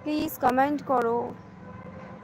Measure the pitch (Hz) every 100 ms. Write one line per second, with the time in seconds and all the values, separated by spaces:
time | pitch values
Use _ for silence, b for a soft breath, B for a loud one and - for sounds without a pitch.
0 | 302 302 311 - 262 254 277 294 277 254
1 | 233 233 247 247 - - - 508 - -
2 | - -